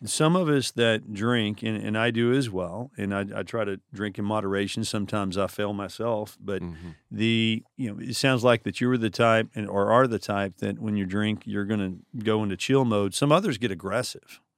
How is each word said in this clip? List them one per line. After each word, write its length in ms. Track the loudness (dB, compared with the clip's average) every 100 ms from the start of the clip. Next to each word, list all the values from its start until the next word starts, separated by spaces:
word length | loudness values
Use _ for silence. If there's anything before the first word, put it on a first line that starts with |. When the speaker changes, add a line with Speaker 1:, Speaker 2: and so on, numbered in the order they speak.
| -6
Speaker 1:
some 300 | 2 4 4
of 140 | 4
us 220 | 2 0
that 420 | 2 2 2 -2
drink, 500 | -2 0 2 2 -2
and, 140 | -4 -4
and 200 | -2 0
I 140 | 2
do 220 | 2 2
as 160 | 2 0
well, 400 | -4 -6 -8 -10 -6
and 180 | -4 -2
I, 100 | -4
I 100 | -6
try 200 | -4 -4
to 160 | -4 -6 _
drink 260 | -6 -6 -4
in 60 | -2
moderation. 580 | -2 0 0 -2 -4
Sometimes 540 | -4 -4 -2 -2 -2 -2
I 100 | -2
fail 240 | -2 -4
myself, 640 | -4 -8 -6 -4 -4 -6 -12
but 220 | -8 -6
Speaker 2:
Mm-hmm. 280 | -6 -10 -14 -18 -10
Speaker 1:
the, 540 | 0 2 4 2 0 -4 -8
you 140 | -8
know, 60 | -6
it 140 | -8 0
sounds 280 | 2 4
like 200 | 4 4
that 180 | 0 -2
you 80 | 0
were 80 | 2
the 120 | 0
type 380 | 2 4 4 2 -4
and, 120 | -4
or 200 | 0 4
are 160 | 6 4
the 140 | 2
type 380 | -2 -2 -2 -4
that 200 | -4 -4
when 180 | -2 -2
you 80 | -2
drink, 380 | 0 0 -2 -4
you're 200 | -6 -2
gonna 280 | -2 -2 -6 -12 -6
go 200 | 0 0
into 140 | 0 -2
chill 260 | 2 2 4
mode. 280 | 2 2 2
Some 160 | 4
others 260 | 4 2 -2
get 140 | -4
aggressive, 720 | -4 -4 -4 -4 -8 -18 -20 _